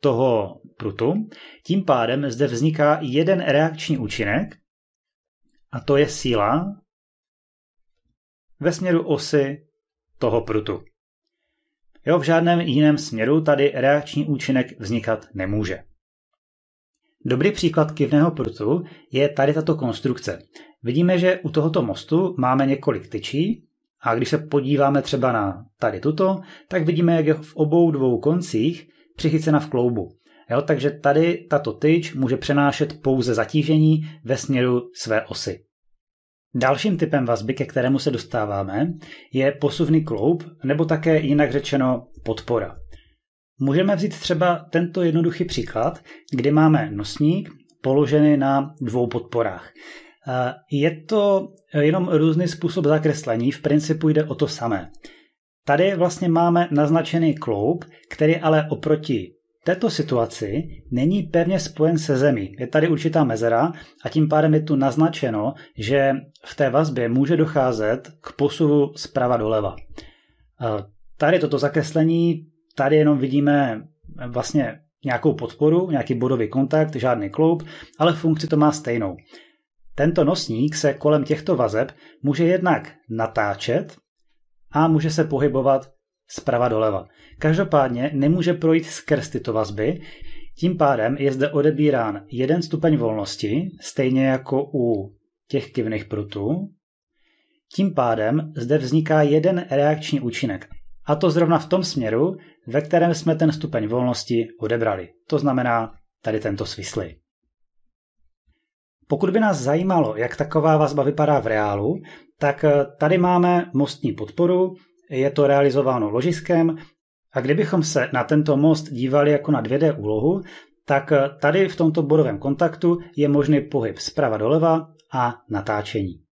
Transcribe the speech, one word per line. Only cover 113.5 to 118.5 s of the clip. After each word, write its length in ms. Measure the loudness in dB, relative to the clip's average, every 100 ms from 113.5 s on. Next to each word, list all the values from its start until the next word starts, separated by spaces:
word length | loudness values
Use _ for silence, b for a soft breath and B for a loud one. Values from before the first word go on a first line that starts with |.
| 2 0
mostní 380 | -2 -2 -2 -6
podporu, 640 | -6 -8 0 2 2 0 -4 B _ _
je 220 | -2 -2
to 160 | 2 4
realizováno 640 | 4 4 2 0 0 -2
ložiskem 680 | -2 -2 -4 0 2 2 0 B _ _ _ _
a 80 | -6
kdybychom 420 | 0 0 2 0
se 260 | 0 -2 0
na 100 | -2
tento 340 | 2 2 2